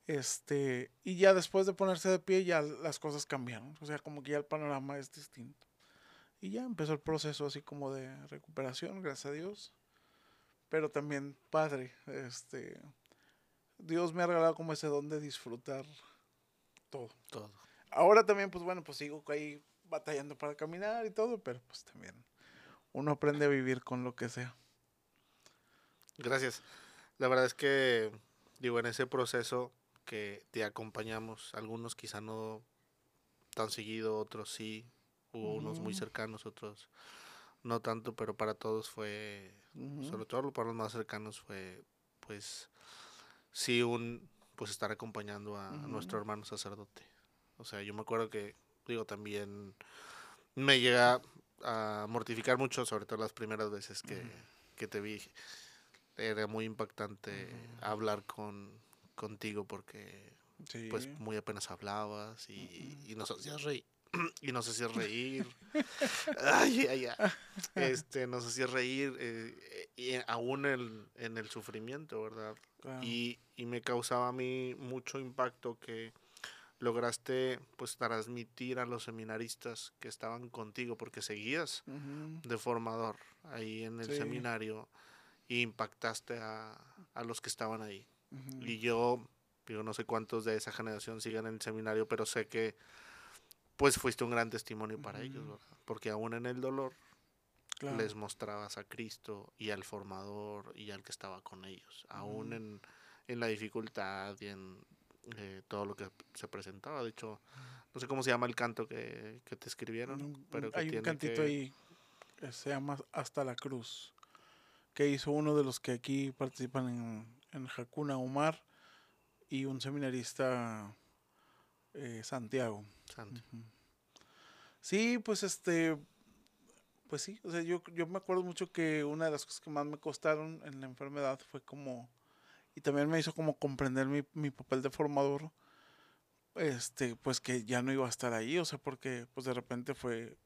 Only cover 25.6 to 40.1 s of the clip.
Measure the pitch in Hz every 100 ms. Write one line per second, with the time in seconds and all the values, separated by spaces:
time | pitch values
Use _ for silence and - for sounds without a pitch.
25.6 | _ _ _ _ - - - 131 131 -
26.6 | - - - - - _ 131 131 127 -
27.6 | 143 139 131 117 110 107 _ _ _ -
28.6 | 127 120 117 113 127 139 120 127 113 123
29.6 | 123 _ _ _ - 110 104 101 - 113
30.6 | 107 110 110 107 110 110 113 110 - 110
31.6 | 110 113 117 - 110 101 110 110 110 110
32.6 | 120 _ _ _ _ _ _ _ _ -
33.6 | 110 - 107 110 110 107 107 110 104 -
34.6 | 110 110 117 _ _ _ _ 117 107 107
35.6 | 110 110 110 143 107 - 110 110 110 -
36.6 | 107 104 - - - - - - - _
37.6 | 120 117 113 113 110 110 110 101 107 107
38.6 | 110 110 107 - 104 104 107 101 95 98
39.6 | _ 151 131 143 135